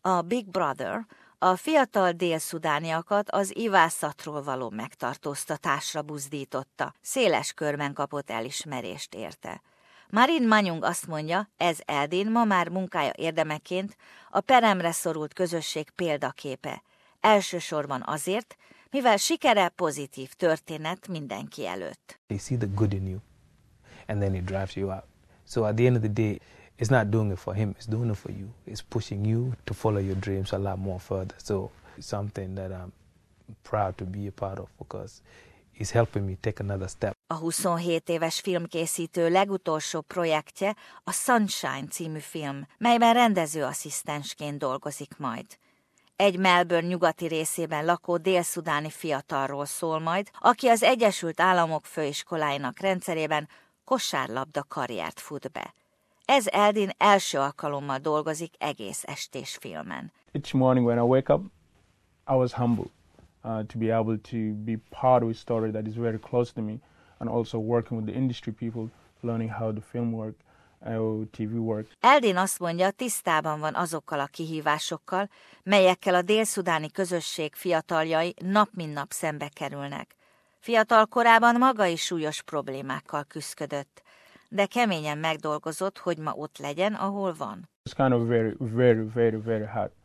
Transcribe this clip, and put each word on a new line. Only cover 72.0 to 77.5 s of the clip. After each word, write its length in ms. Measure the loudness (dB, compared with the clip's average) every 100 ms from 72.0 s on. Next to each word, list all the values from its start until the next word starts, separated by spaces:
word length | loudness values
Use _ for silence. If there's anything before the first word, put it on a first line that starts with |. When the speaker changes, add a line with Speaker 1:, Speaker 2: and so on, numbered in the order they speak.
| 6 6 4 2
Speaker 1:
azt 220 | 0 -2
mondja, 320 | -4 0 0
tisztában 680 | 0 -6 -4 0 0 0 -2
van 160 | -4 -2
azokkal 440 | -4 -6 -4 -4
a 60 | -4
kihívásokkal, 1040 | -6 -8 -2 0 0 -2 -8 -4 -4 -4 _ -20 -14
melyekkel 520 | 4 8 8 6 4 2
a 60 |
dél-szudáni 720 | 4 2 2 -2 0 0 0
közösség 640 | -4 -2 -2 -4 -6 -6